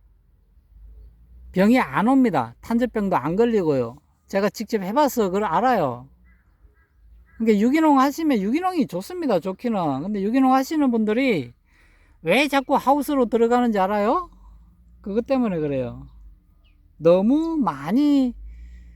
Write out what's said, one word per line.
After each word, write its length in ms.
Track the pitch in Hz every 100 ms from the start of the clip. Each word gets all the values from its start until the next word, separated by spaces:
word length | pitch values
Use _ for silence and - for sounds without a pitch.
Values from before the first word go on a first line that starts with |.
| _ _ _ _ _ _ _ - - - - - _ - -
병이 260 | 175 202 254
안 300 | 175 135 214
옵니다. 460 | 269 254 156 117 120
탄저병도 540 | - 233 247 226 196 165
안 200 | 135 180
걸리고요. 640 | 240 220 160 139 117 135 _ _ _
제가 200 | 196 202
직접 320 | - 208 220
해봐서 440 | 185 240 294 -
그걸 200 | 202 185
알아요. 640 | 214 160 247 233 143 120 131 _ _ _ _ _ - _ _ _ _ - _ -
그러니까 240 | 226 208
유기농 400 | 226 302 311 277
하시면 400 | 269 285 311 240
유기농이 460 | 190 277 370 359 220
좋습니다. 540 | 170 196 359 311 190
좋기는. 600 | 190 190 247 214 160 131
근데 180 | 175 208
유기농 320 | 190 254 262
하시는 360 | 262 269 320 277
분들이 600 | 233 214 214 269 185 120 - _ _ _ _ _ _
왜 260 | 160 208 294
자꾸 260 | 277 262
하우스로 520 | 262 240 294 277 285 233
들어가는지 520 | 226 233 247 247 208
알아요? 520 | 185 208 208 320 349 - - - - _ _ -
그것 240 | - 202 233
때문에 320 | 262 233 175
그래요. 480 | 151 139 123 123 135 - - - _ _ _ _ _ -
너무 640 | 156 180 202 285 330 320
많이 760 | 202 139 143 233 294 285 254 - - - - - -